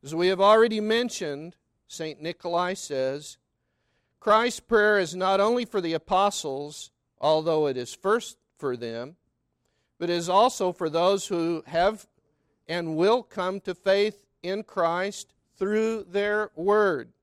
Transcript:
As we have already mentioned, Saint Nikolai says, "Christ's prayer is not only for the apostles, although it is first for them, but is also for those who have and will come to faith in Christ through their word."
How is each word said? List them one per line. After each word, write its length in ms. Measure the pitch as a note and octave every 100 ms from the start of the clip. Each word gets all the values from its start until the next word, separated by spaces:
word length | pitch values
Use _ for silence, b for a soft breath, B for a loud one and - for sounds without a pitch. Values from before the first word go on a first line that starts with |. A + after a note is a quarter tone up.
As 120 | C3+
we 140 | D#3+ F3+
have 120 | F#3
already 400 | G3 A3 A3+ A3
mentioned, 760 | G#3+ A3 B3 - E3+ C#3+ D#3+ - _ _ _
Saint 340 | - D#3+ D3
Nikolai 520 | D#3 F3 F3 E3+ F3+
says, 640 | F#3+ - C#3 C3 C#3+ D3+ - _ _ _ _ _ _ _ _
"Christ's 400 | - G#3+ A#3+ A3
prayer 380 | _ A3+ G#3 G#3
is 160 | F3
not 260 | F3+ F#3 F#3+
only 240 | G3+ B3
for 160 | A#3+ G#3+
the 140 | E3+
apostles, 960 | D#3+ - F#3 G3+ - D#3 C3+ D3 D3+ - _ _ _
although 460 | D3 D#3 D#3 D#3+ D3
it 100 | B2+
is 180 | A#2+
first 440 | - F#3+ A3+ - - _ _
for 200 | C#3+ B2
them, 400 | A#2 A#2 B2+ F3 _ _ _ _ _ _ _ _
but 100 | E3+
is 200 | E3+ E3
also 440 | F#3 A#3+ - F#3
for 160 | - E3
those 380 | D#3 F3 G3 -
who 360 | F3 E3 E3 -
have 400 | E3+ F#3 A3 - _ _ _ _ _ -
and 280 | E3+ E3+ D#3
will 260 | F#3 A#3+
come 380 | - - F#3 G3
to 140 | -
faith 500 | F3+ G3 G3 G#3 G#3 _ _
in 200 | F3 G3
Christ 720 | G#3+ - E3 E3+ F#3+ G3+ - _ _ _
through 480 | F#3+ G#3+ A3 A3+
their 460 | F#3+ F#3 G#3 G#3 G#3
word." 580 | - F3 G#3 G#3 D3+ A#2 _